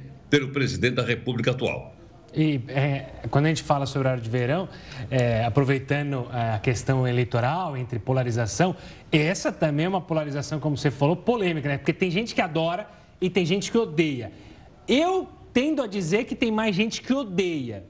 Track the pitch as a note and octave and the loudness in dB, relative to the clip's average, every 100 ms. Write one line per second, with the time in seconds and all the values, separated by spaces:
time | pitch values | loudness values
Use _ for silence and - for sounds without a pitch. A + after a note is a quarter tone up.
0 | - - - D3 C3 C#3 B2+ - C3 B2+ | -12 -18 2 2 2 -2 -2 2 0 2
1 | A#2 A#2 - A#2 A2 C3 G#2+ C2+ - - | -2 -2 -2 -2 0 0 -2 -4 -10 -18
2 | - - - - D#3 C#3 A#2+ C3+ C#3+ C#3 | -20 -20 -8 0 0 0 -2 0 0 0
3 | - - A#2 C#3 D#3 D#3 - C#3+ C3+ C#3 | -6 -10 0 2 4 2 0 0 0 0
4 | C3 B2+ A2+ B2 B2 E3 F#3+ - - - | 0 0 -2 0 0 0 -4 -10 -16 -12
5 | A2+ C3 A#2+ A2 A#2 C#3+ C3+ C#3 C3+ C#3+ | -2 2 2 2 2 2 2 2 0 -2
6 | C#3+ C3+ A#2 B2 A#2 G#2+ C3 A#2+ - C3 | -2 -4 -4 -2 -2 0 0 -2 0 2
7 | B2+ B2 A#2+ A#2+ A#2+ E3+ F3+ C3 A#2+ A#2 | 2 2 0 0 0 -2 -4 -6 -6 -4
8 | A#2+ C3 B2 A2+ A2 - F3+ - - - | 0 0 2 0 0 2 2 0 -8 -18
9 | - D#3 D3+ G3 D4+ F#3+ D#3+ C#3+ F3 G3 | 0 2 4 0 -2 0 2 2 2 0
10 | - D#3+ D3 C#3+ - D#3 D3+ C#3+ D3 A2+ | 0 -2 -2 -4 -4 -2 0 2 0 4
11 | C#3+ F3 - A#3+ F3+ D#3+ C#3 C#3 - D#3+ | 2 2 2 2 2 0 -2 -2 0 0
12 | F#3 F3 A#3 - F#3+ D#3 E3 F3+ G#3+ - | 0 0 -2 -2 0 0 0 -2 -6 -14
13 | - - F#3 F#3 E3 G3 F#3 A#3 G#3 D3+ | -18 -4 -2 2 2 0 0 0 0 0
14 | D#3+ B2+ G#2+ - - - - - - B3 | 0 0 -8 -12 -20 -20 -20 -10 0 4
15 | E4+ F#4+ C#4+ - - A#3+ C#4+ D4 A#3 G3+ | 4 2 -2 -10 -4 0 0 0 -2 -2
16 | D#3+ G3+ C4+ - A#3 G#3+ A3 F3 A3 - | 0 0 0 -2 0 2 2 2 0 -2
17 | - C4+ A3+ F3+ F3+ D#3 B2 G2+ F#2 | -2 -2 -2 -2 0 -2 -6 -8 -12